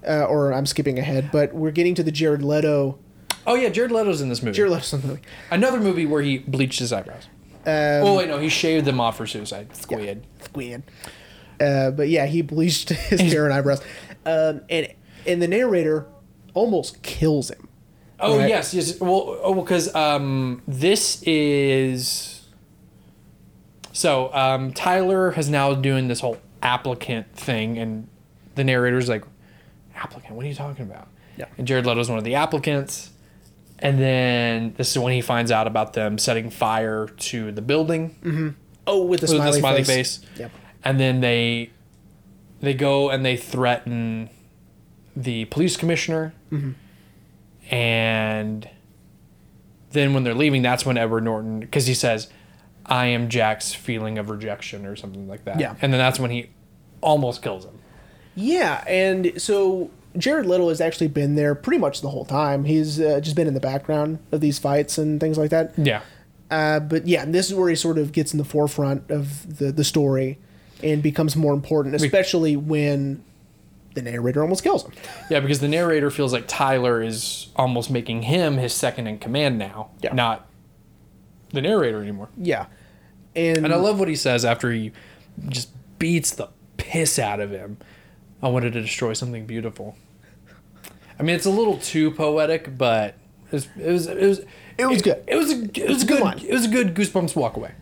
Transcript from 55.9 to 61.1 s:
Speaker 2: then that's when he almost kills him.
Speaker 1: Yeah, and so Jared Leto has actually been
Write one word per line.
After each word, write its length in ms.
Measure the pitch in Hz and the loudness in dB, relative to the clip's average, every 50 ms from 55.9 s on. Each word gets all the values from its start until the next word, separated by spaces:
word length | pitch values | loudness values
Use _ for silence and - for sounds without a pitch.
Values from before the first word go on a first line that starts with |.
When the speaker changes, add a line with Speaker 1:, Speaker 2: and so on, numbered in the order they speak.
Speaker 2:
then 60 | 135 127 | 2 4
that's 220 | 127 127 127 - | 4 2 2 0
when 100 | 127 120 | -2 -2
he 200 | 120 120 117 - - - - _ - - - - - - | -4 -6 -8 -10 -18 -20 -20 _ -20 -20 -20 -20 -14 -2
almost 420 | - 160 151 151 135 123 120 - | 2 2 4 4 2 0 -4 -4
kills 220 | - 120 101 92 92 | -8 -8 -8 -8 -12
him. 140 | 95 - - - - - - - - - - - - - | -18 -20 -20 -20 -20 -20 -20 -20 -20 -20 -20 -20 -16 -10
Speaker 1:
Yeah, 500 | 185 202 254 339 370 294 170 143 - - | -4 -2 0 2 2 2 0 0 -2 -2
and 460 | - 180 185 190 190 190 185 180 175 - - | 0 2 2 2 2 2 2 0 0 -2 -2
so 500 | - - 208 202 196 185 190 185 175 - - - - - - 180 | -2 0 2 2 2 2 2 0 -4 -6 -8 -20 -20 -10 -6 -2
Jared 260 | - 262 294 320 240 | 0 2 2 2 2
Leto 220 | 180 180 185 180 170 | 2 2 4 4 2
has 120 | 160 156 | 2 0
actually 260 | 165 165 160 - 170 | 0 -2 0 0 -2
been 280 | 151 | 0